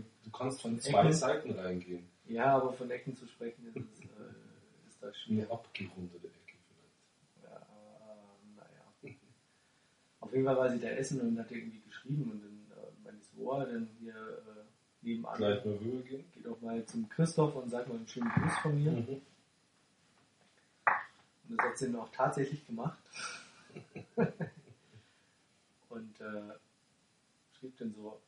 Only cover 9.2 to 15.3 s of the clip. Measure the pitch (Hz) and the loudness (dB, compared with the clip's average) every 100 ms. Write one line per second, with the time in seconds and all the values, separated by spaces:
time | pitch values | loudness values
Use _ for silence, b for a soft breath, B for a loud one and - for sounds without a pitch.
9.2 | - - _ b b b b b _ _ | -20 -20 _ b b b b b _ _
10.2 | - 135 135 131 127 120 113 117 135 135 | 0 4 6 6 6 4 0 -2 0 0
11.2 | 117 113 113 117 113 110 - - 131 147 | 2 2 -2 -8 -8 -12 -16 -14 -2 0
12.2 | 120 104 104 104 - - - - 104 104 | 0 -4 -10 -16 -18 -16 -16 -16 -18 -18
13.2 | - 110 120 139 127 117 110 - 113 110 | -18 -8 -2 0 0 -2 -4 -8 -12 -12
14.2 | - - 110 107 107 _ _ _ 117 113 | -12 -12 -14 -18 -20 _ _ _ -4 -2
15.2 | 117 | -2